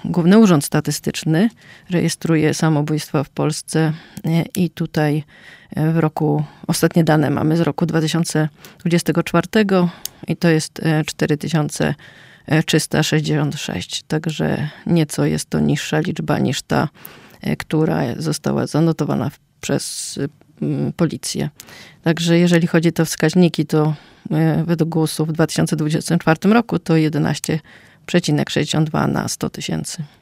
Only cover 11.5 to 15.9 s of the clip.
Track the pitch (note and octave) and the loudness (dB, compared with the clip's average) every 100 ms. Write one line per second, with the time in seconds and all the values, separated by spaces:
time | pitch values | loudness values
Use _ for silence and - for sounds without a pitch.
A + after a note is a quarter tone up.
11.5 | D#3+ D3 - D3+ D3 - - - - - | -2 -2 -2 -2 -4 -10 -20 -20 -16 -2
12.5 | D#3 D#3 D#3 - D3+ D#3 D#3 D3+ D3+ D3 | 0 2 0 0 -2 0 0 0 0 -2
13.5 | D3 - F3 - - - D#3 D#3+ D3+ D#3 | -4 -6 -8 -8 -10 -6 -4 -4 -4 -2
14.5 | D3 D3+ - - E3+ D3+ - D3 D3+ - | -2 -4 -6 0 0 0 0 -2 -2 -4
15.5 | D#3 D3 C#3+ - | -2 0 0 -2